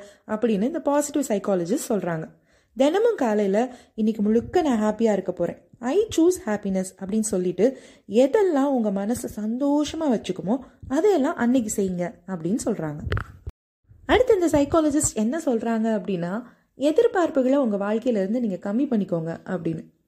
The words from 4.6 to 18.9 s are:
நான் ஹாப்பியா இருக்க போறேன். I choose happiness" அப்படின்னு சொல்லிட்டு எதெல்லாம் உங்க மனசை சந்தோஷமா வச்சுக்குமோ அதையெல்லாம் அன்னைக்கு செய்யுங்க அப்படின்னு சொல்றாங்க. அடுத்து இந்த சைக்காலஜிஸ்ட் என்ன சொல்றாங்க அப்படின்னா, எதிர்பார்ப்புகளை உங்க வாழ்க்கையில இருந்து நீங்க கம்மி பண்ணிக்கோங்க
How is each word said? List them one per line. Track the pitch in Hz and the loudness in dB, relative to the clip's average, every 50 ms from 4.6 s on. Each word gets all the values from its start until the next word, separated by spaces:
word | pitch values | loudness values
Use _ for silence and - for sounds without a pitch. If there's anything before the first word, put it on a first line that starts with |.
நான் | 339 294 240 214 | 2 2 2 2
ஹாப்பியா | 214 214 214 214 226 220 208 | 2 0 0 2 2 2 2
இருக்க | 190 185 - | 2 0 -4
போறேன். | 180 - 175 170 - - _ _ - - | -4 -2 -2 -4 -4 -8 _ _ -18 -8
I | 233 247 285 392 453 440 - | -6 -2 0 0 0 0 2
choose | 330 320 359 359 - - 220 | 2 4 4 2 0 -2 -4
happiness" | 208 202 - 196 190 185 185 185 - - | -4 -2 -2 -2 -2 -2 -2 -4 -8 -12
அப்படின்னு | 190 185 202 220 | -8 -2 -2 -2
சொல்லிட்டு | 214 - 208 185 180 180 170 - 202 262 269 - - - - _ _ - | 0 0 -2 -2 -2 -2 0 2 2 2 2 -2 -14 -20 -20 _ _ 0
எதெல்லாம் | 196 226 262 269 277 440 403 370 311 269 269 | 2 4 4 4 4 4 2 4 2 2 2
உங்க | 285 269 247 220 214 | 2 2 0 0 0
மனசை | 190 196 202 208 247 247 - 247 - | -2 -2 -2 -2 -4 -4 -6 -8 -8
சந்தோஷமா | 220 208 214 233 254 285 285 285 294 302 294 - 320 320 285 | -6 -6 -4 -4 0 0 2 2 2 0 0 -4 -4 0 0
வச்சுக்குமோ | 233 190 - - 175 - 160 180 240 277 - - _ - - - | 0 0 -2 -4 -6 -4 -2 -2 -2 -2 -4 -10 _ -18 -8 -4
அதையெல்லாம் | 262 302 359 427 381 311 254 302 - | -2 2 4 4 4 4 2 0 0
அன்னைக்கு | - 240 240 254 269 220 214 - - | 0 2 2 2 2 2 0 -2 -2
செய்யுங்க | 196 190 180 175 175 170 - - - - | -2 -2 -2 -2 -4 -6 -6 -12 -12 -10
அப்படின்னு | 190 165 160 170 208 285 - | -8 -6 -2 -2 -2 -2 -2
சொல்றாங்க. | 262 202 175 160 151 147 151 - - - - - - - - - - - _ _ _ _ _ _ _ - _ - | -2 -4 -2 -4 -6 -6 -6 -4 -4 -4 -4 -4 -8 -16 -18 -16 -16 -16 _ _ _ _ _ _ _ -20 _ 0
அடுத்து | - 302 427 508 - 453 | 2 4 4 6 4 4
இந்த | 370 349 311 | 4 4 2
சைக்காலஜிஸ்ட் | - 294 285 285 - 330 311 302 262 302 302 - - | 2 2 2 2 2 2 2 2 0 0 -2 -2 -2
என்ன | 220 214 226 285 339 | -2 -2 -2 -2 -2
சொல்றாங்க | 320 285 240 226 220 233 233 220 220 226 220 208 | -2 0 -2 0 0 -2 -2 0 0 0 0 -2
அப்படின்னா, | 180 208 190 170 170 170 190 226 247 - _ _ _ _ _ - | -2 -2 -4 -4 -4 -4 -6 -8 -10 -12 _ _ _ _ _ -2
எதிர்பார்ப்புகளை | 262 302 311 466 480 453 - 381 330 311 311 269 247 254 269 294 | 0 2 2 4 2 2 2 2 0 0 2 0 2 2 2 2
உங்க | 269 220 202 190 | 2 0 0 -2
வாழ்க்கையில | 196 208 214 226 220 262 | -2 -2 -2 -2 0 0
இருந்து | 233 202 190 190 220 254 | 0 0 0 -2 -2 -2
நீங்க | 240 214 185 180 - 202 202 | -2 -4 -4 -6 -6 -4 -2
கம்மி | 240 294 | -2 -2
பண்ணிக்கோங்க | 302 | 0